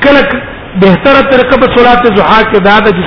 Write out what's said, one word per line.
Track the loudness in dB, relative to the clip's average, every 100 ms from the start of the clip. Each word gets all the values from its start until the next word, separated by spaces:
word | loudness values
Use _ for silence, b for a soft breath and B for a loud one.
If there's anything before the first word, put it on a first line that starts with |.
کله | 0 0 0 -6 -10 -16 -12 -2
بهتره | 0 2 2 0 2
طریقه | 0 2 0
په | 0 2
صلات | 2 2 2 0
ضحا | 0 0 0
کې | 0 0
دا | 0
ده | 0
چې | -2